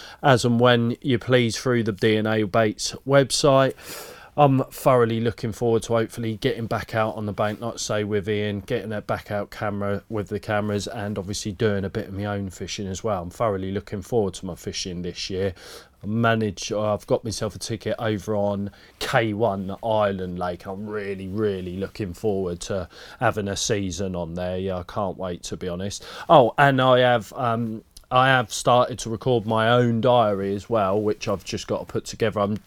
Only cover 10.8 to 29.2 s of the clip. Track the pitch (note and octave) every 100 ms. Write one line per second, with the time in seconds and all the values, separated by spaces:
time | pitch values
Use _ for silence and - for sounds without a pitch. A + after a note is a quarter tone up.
10.8 | G2 G#2 G2+ G#2 F#2 G#2 A2 F#2 A2 G2+
11.8 | F#2+ A2 - G2 G#2 G2+ G2 - F2 -
12.8 | G2 F#2+ A2+ G2 F2 - A#2 F#2+ F#2+ G2
13.8 | - G#2 F#2 A#2+ G2 - F#2+ E2 - -
14.8 | F#2+ F2 F2 E2+ - F#2+ G2 F2+ - -
15.8 | - _ G2 A2 A#2 A2+ G#2+ F2+ - G#2
16.8 | G#2+ G#2 - B2+ A2+ G2 A2 F#2 - A2
17.8 | - G2 A2+ G#2+ F2 G#2+ G2+ G2+ G2+ -
18.8 | - _ - C3+ A2+ G2+ A2+ G2 F#2+ G2
19.8 | A#2 A2 G#2 G2 F#2 F2+ F2+ F2 G2+ F#2+
20.8 | G#2+ G#2 G2 F#2+ F#2+ G2+ G#2+ F#2+ F#2 F#2
21.8 | F#2+ - G2+ E2+ A2 F#2+ F#2 F2 - G2+
22.8 | F2 - - - A#2+ G#2 G2+ G2 - G#2+
23.8 | G2 E2+ F#2+ F2+ E2+ F2 F2+ F#2 F#2+ F#2
24.8 | F2 - G2 E2+ F#2 F2 - F#2+ F#2 F2
25.8 | G2+ - - - - E3 A#2 - C#3+ C3
26.8 | C3 B2+ B2+ A#2+ G2+ - B2 A2+ A#2 A2
27.8 | - - - B2+ C3 C3 A#2 - - B2
28.8 | B2 A#2 - A2